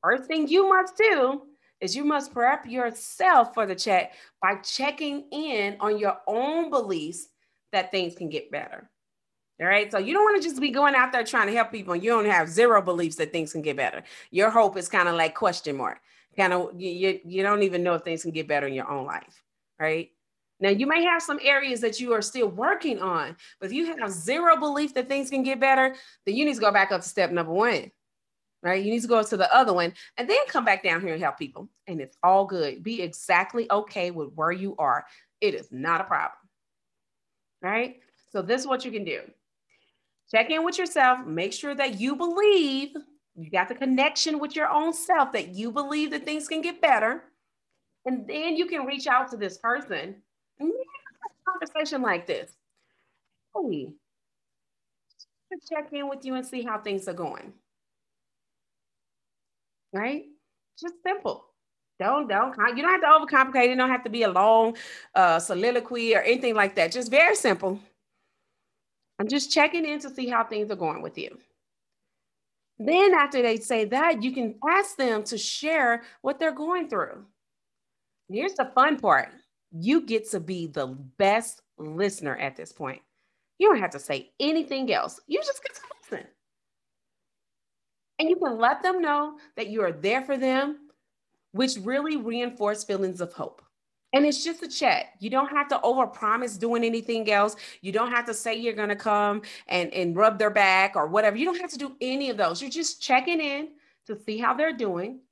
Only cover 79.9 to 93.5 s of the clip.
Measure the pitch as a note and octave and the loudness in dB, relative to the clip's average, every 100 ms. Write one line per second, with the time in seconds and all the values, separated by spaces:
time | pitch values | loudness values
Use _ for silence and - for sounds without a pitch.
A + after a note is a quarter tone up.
79.9 | D#4+ - A3+ G#3+ G3 E3 F#3 E3 D3 C3 | 2 2 -4 -2 -6 -6 -6 -6 -6 -6
80.9 | C3+ C3+ _ G3 G#3+ A3+ - _ _ D3+ | -8 -16 _ 2 4 -2 -14 _ _ -12
81.9 | D#3+ G3+ G3+ D3 A2+ C#3 C3 - - C#3 | -4 -4 -2 -8 -6 -6 -8 -18 -12 -12
82.9 | - _ _ _ _ _ _ G#4+ C#4+ F#3 | -12 _ _ _ _ _ _ 4 4 0
83.9 | C#3 - C#3 - _ C#4+ D#4+ D4+ C4+ B3+ | -6 -6 -6 -6 _ 0 0 -2 -6 -2
84.9 | D3 - - _ D#4+ D#5 C#5 C5+ - - | -2 -2 -8 _ -4 -4 -8 -10 -18 -20
85.9 | - _ - - _ _ _ _ _ _ | -20 _ -14 -14 _ _ _ _ _ _
86.9 | _ _ _ _ _ _ _ _ _ _ | _ _ _ _ _ _ _ _ _ _
87.9 | _ _ - D#4+ F4+ D#4+ A3+ A#3 - F4+ | _ _ -4 0 2 0 2 2 2 0
88.9 | F#4 E4 D4 D4+ D4+ - - A3 A3 F#3+ | 0 0 0 -2 -8 -18 -10 -6 -2 -2
89.9 | D#3+ F#3 B3 C4 C4+ C4 C4 C#4+ D4 - | -2 -2 -2 -2 -2 0 0 0 -6 -14
90.9 | _ _ _ _ _ _ F#3+ C4 B3+ F#3+ | _ _ _ _ _ _ -2 -2 -2 -4
91.9 | C4+ D4+ D4+ A3+ A#3 A#3+ A#3+ G#3 G#3 - | -4 -2 -4 -4 -4 -6 -4 -4 -4 -4
92.9 | G3 F#3+ F3+ E3+ - D3+ | -2 -2 -4 -10 -8 -12